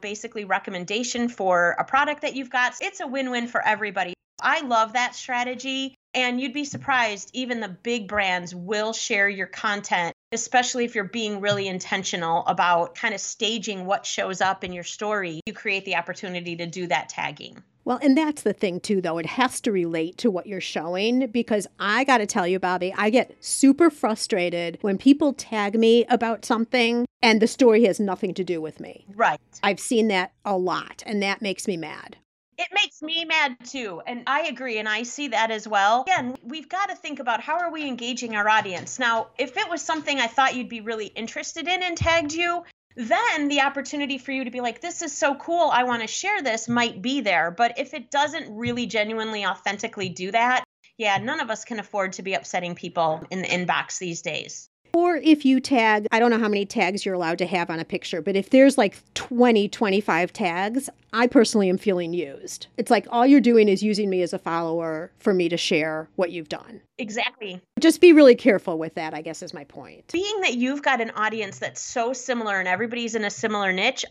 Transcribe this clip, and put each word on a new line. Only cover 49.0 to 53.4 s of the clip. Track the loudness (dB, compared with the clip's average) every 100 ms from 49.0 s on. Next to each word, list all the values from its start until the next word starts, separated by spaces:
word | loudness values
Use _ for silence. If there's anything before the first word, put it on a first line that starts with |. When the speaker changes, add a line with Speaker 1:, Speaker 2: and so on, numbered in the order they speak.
| -2 -4 -4 -4
Speaker 1:
authentically | -4 -2 -4 -4 -6 -6 -8
do | -6 -2
that, | 0 2 0 -2 _ _ -4
yeah, | 0 0
none | -2 -4
of | -4
us | -6 -8
can | -10
afford | -6 -4 -4
to | -6
be | -6 -6
upsetting | -4 -6 -6 -8
people | -6 -2 0 -2 -6
in | -8